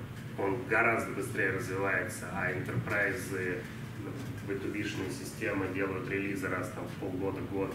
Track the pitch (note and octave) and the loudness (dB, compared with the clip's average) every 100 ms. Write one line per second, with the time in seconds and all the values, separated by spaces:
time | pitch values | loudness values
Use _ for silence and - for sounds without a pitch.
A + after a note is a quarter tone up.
0 | - - - - G2 F#2 F#2+ A2 A2+ G#2+ | -6 -8 -6 0 2 2 4 6 6 4
1 | F2+ G2 - G#2+ G2 F#2+ F#2 F#2+ G2 F#2 | 2 -2 0 2 2 2 0 2 2 2
2 | F2+ - D#2 F2 F#2 - - - - G#2 | 0 -4 -4 0 0 0 0 0 2 2
3 | G2 F#2 - F#2+ F2+ F2+ - - - - | 2 2 -2 -2 0 -2 -4 -8 -8 -6
4 | - - - - - G2 - G#2 - - | -6 -6 -6 -6 -4 -2 0 0 0 0
5 | - - - - G#2 G2 F#2 F#2 G2 F#2 | -2 -2 -6 -2 0 2 0 2 0 0
6 | F#2+ G2 G2 F#2+ F#2 F2+ F2 - E2+ - | 0 0 0 0 0 0 -2 -4 -6 -4
7 | G2+ F#2 G2 F#2+ - G2 F#2+ | -2 0 0 0 -2 0 0